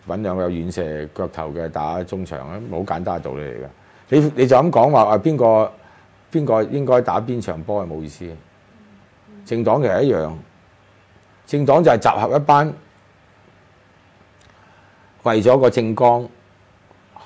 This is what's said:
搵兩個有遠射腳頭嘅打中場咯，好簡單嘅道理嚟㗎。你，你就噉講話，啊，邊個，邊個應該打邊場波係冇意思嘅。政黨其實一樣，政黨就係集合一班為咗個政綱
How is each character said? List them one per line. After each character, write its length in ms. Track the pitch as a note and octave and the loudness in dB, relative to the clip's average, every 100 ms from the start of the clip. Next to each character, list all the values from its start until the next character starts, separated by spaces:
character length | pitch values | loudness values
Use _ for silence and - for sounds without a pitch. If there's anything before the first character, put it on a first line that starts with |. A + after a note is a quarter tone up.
| - | -10
搵 140 | F#2 | -8
兩 160 | G#2 F#2 | -6 -4
個 60 | |
有 60 | F2+ | -4
遠 220 | F2 E2+ | -4 -6
射 340 | F2+ E2 D2+ D2+ | -8 -8 -8 -10
腳 200 | - F2+ | -10 -10
頭 220 | - D#2 | -8 -10
嘅 180 | D2 E2 | -10 -8
打 360 | D#2 D#2 F2 | -6 -6 -6
中 200 | F2+ F#2+ | -8 -10
場 160 | F2 D#2 | -10 -12
咯， 380 | C2+ F#2 A#2 E2+ | -12 -14 -10 -8
好 60 | |
簡 200 | G2 D#2 | -6 -6
單 160 | F2+ E2+ | -6 -8
嘅 0 | |
道 120 | D2 | -8
理 80 | C2+ | -10
嚟 140 | D2 A#1 | -12 -12
㗎。 120 | C2 - _ _ - | -16 -18 _ _ 0
你， 220 | D#3 D3+ D3 | 2 2 2
你 120 | B2+ | 4
就 80 | B2+ | 4
噉 140 | D#3+ | 4
講 220 | B2 B2+ | 4 4
話， 100 | C#3 | 4
啊， 160 | G#2+ G#2+ | 4 2
邊 180 | B2 D3 | 0 2
個， 360 | A#2 A2 G#2+ - - _ _ _ _ | 4 4 2 -4 -20 _ _ _ _
邊 140 | E3 C#3+ | -4 0
個 160 | A2 | 0
應 220 | A2 C#3+ C3 | 0 -2 2
該 160 | B2 | 2
打 180 | A#2+ F2 | 2 -2
邊 220 | A2+ A#2+ | -4 -6
場 180 | G2+ D#2+ | -6 -8
波 200 | E2+ G#2 | -6 -6
係 60 | F2+ | -6
冇 100 | D#2 | -8
意 60 | D#2 | -12
思 160 | - F2 | -14 -16
嘅。 60 | D#2+ _ _ _ _ _ _ _ _ _ - | -18 _ _ _ _ _ _ _ _ _ -20
政 200 | - A2+ | -8 -4
黨 180 | G#2+ A#2+ | 0 0
其 60 | B2+ | 2
實 140 | F#2 | 0
一 100 | C#3 | 0
樣， 180 | G2+ D#2 D#2+ - _ _ _ _ _ _ _ _ _ - | 0 -2 -8 -16 _ _ _ _ _ _ _ _ _ -8
政 180 | D3 C#3 | -2 4
黨 180 | D3 | 4
就 80 | D#3+ | 6
係 60 | A#2 | 4
集 120 | A#2 | 2
合 280 | G#2 G#2+ C3+ | 2 0 0
一 20 | |
班 340 | C#3+ C#3+ D3+ D3 _ _ _ _ _ _ _ _ _ _ _ _ _ _ _ _ _ _ _ _ _ _ _ _ | 4 4 2 -4 _ _ _ _ _ _ _ _ _ _ _ _ _ _ _ _ _ _ _ _ _ _ _ _
為 180 | A#2+ A2 | -2 2
咗 160 | G#2+ B2+ | 4 6
個 100 | B2+ | 4
政 280 | B2 A2+ G#2+ | 2 -2 2
綱 340 | B2 A#2+ A#2+ _ _ _ _ _ _ _ _ - | 2 2 -4 _ _ _ _ _ _ _ _ -20